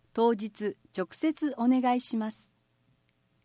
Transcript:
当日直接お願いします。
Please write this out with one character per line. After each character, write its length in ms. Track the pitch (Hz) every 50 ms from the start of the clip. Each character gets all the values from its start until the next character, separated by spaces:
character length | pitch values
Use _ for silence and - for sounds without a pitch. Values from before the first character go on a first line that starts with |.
| _ _ _
当 200 | - 226 233 233
日 440 | 196 214 214 - - 208 202 - - _ _ -
直 120 | - 185 -
接 440 | - - - 320 311 - 311 294 247 -
お 100 | 233 247
願 280 | 254 254 247 247 247
い 60 | 254
し 160 | - - - 226
ま 140 | 214 220
す。 180 | - - - - _ _ _ _ _ _ _ _ _ _ _ _ _ _ _ _ _ _ _